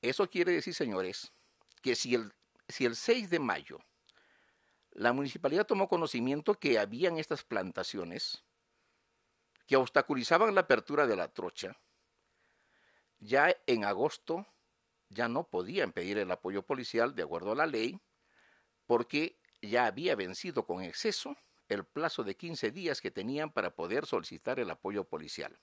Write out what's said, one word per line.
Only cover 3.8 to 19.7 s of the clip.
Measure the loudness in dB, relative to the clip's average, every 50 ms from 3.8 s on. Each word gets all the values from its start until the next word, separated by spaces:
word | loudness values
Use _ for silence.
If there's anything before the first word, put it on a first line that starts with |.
| -20 _ _ _ _ _ _ _ _ _ _ _ _ _ _ _ _ _ _ _ _ _
la | _ 2 2 2
municipalidad | 2 2 -2 -4 -8 -2 -2 0 2 2 2
tomó | 2 2 2 2 2
conocimiento | 2 0 0 0 -2 0 0 0 0 0 0 0 0
que | 2 2 2 4 4
habían | 2 0 -2 0 0 0 0
estas | -2 -4 -4 -6 -6 -6
plantaciones | _ -4 -4 -4 -2 -4 -6 -6 -4 -4 -6 -8 -6 -8 -8 -6 -8 -8 -10 _ _ _ _ _ _ _ _ _ _ _ _ _ _ _ _ _ _ _ _ _ _ _ _ _
que | 4 4
obstaculizaban | 4 4 6 _ 2 4 4 0 -2 2 4 4 6 6 6 4
la | 2
apertura | 6 6 4 2 4 0 2 2 4
de | 4 2
la | 0 -2
trocha, | -4 _ -8 -8 -8 -8 -8 -10 -10 -12 _ _ _ _ _ _ _ _ _ _ _ _ _ _ _ _ _ _ _ _ _ _ _ _ _ _ _ _
ya | _ -4 2 4 6 6 6 4 2 _
en | 2 2 4 4
agosto | 0 2 2 2 0 0 -4 _ -6 -4 -4 -6 -10 _ _ _ _ _ _ _ _ _ _ _ _
ya | -4 -2 -2
no | 0 0 -2 -4
podían | _ -4 -4 -4 -2 -2 -2 -2 -2
pedir | -2 -4 -4 -2 0
el | -2 0 0
apoyo | -2 -4 _ -4 -4 -4 -2
policial | _ -6 -4 -4 -2 2 2 2 2 2
de | -4 -6
acuerdo | -4 -4 -6 -2 -2
a | 0
la | 0 0
ley, | 0 0 -2 -2 -2 -4 -8 _ _ _ _ _ _ _ _ _ _ _ _ _ _ _ _ _
porque | _ 2 2 2 2 0 -2 -2 -2 -4 _ _ _ _ _
ya | -8 0